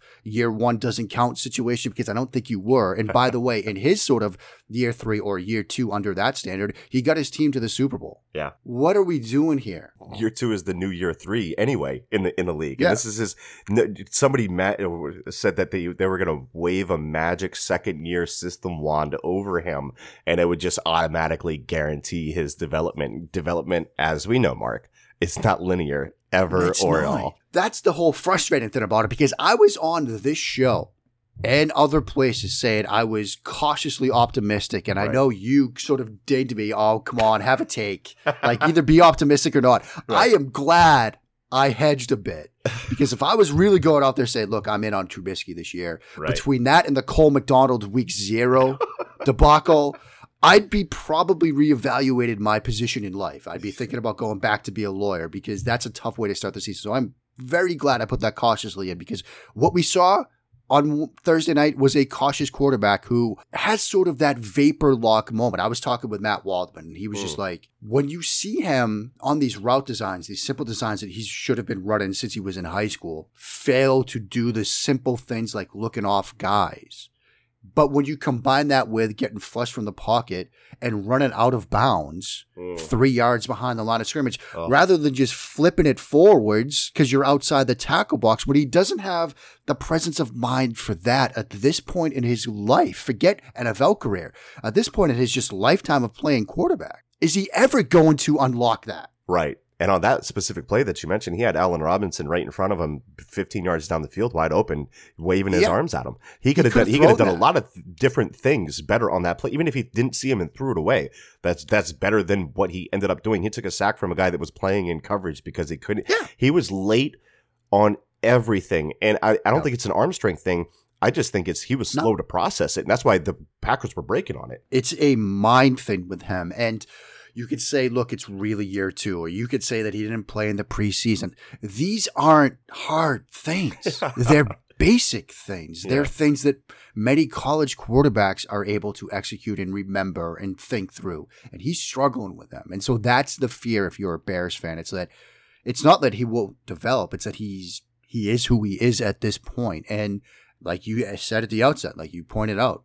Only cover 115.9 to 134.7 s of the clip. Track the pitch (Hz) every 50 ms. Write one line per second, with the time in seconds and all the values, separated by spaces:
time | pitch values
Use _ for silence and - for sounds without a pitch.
115.9 | 104 104 - - 392 466 - - - _ 127 131 156 180 - - 95 95 92 101
116.9 | 110 123 139 151 - _ _ _ _ _ _ _ _ _ _ _ 101 101 107 104
117.9 | 104 - - _ _ _ - 113 123 123 113 113 107 95 - - 98 82 76 76
118.9 | - - 92 107 107 - - 110 110 - - 104 120 156 - 147 120 117 - 101
119.9 | - - 120 175 180 - - 101 87 - - - 90 85 85 - _ _ _ _
120.9 | _ _ 87 107 120 165 123 - - 101 85 92 82 - - - 127 135 107 -
121.9 | - 147 151 220 220 - - - - 87 92 165 - - - 73 - - - -
122.9 | 107 127 - 123 101 92 76 98 - - - - _ _ - - 127 - - 120
123.9 | - - - - 110 151 143 - - 64 - - 120 - _ _ - 131 123 -
124.9 | 165 - 151 143 131 113 107 98 98 98 104 110 120 127 135 135 127 127 - -
125.9 | 104 92 90 90 95 87 - - 98 90 87 87 85 - 120 113 113 107 - -
126.9 | - - - - - - - - _ 117 117 120 151 117 - - 147 139 131 123
127.9 | 117 127 117 120 117 95 - - 98 95 101 107 110 101 104 92 95 98 95 95
128.9 | 90 - - 107 92 85 82 82 87 101 117 123 - 120 - - 127 113 110 107
129.9 | 101 107 107 107 113 113 101 - - 107 107 107 104 101 101 - - - 107 101
130.9 | 95 - - 117 107 90 - 87 - _ - - - - - 104 95 113 156 196
131.9 | 220 220 - - - - 143 156 156 151 143 127 - - _ _ - - - -
132.9 | 156 160 165 151 131 107 - _ - - - 156 165 190 185 117 90 - - -
133.9 | - - 185 143 120 120 123 120 151 147 147 104 - - _ _